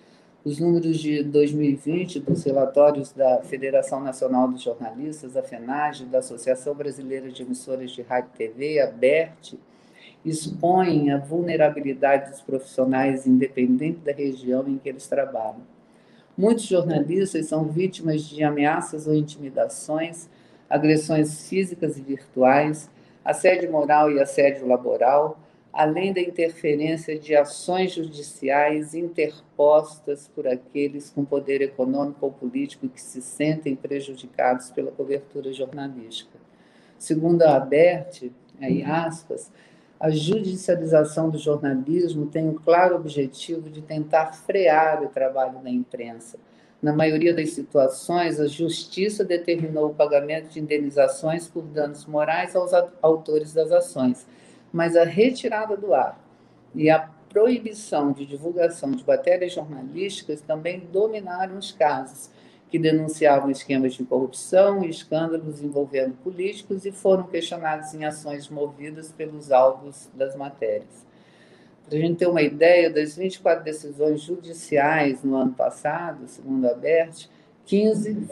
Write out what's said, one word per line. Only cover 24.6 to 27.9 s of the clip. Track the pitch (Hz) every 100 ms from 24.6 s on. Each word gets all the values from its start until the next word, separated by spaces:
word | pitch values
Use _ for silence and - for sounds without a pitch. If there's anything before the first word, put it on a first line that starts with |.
laboral, | 127 123 123 113 120 143 156 - - _ _
além | 147 156 165 196
da | 185
interferência | 175 175 165 - 160 147 160 160 156 156
de | 151
ações | 147 143 - - 185 185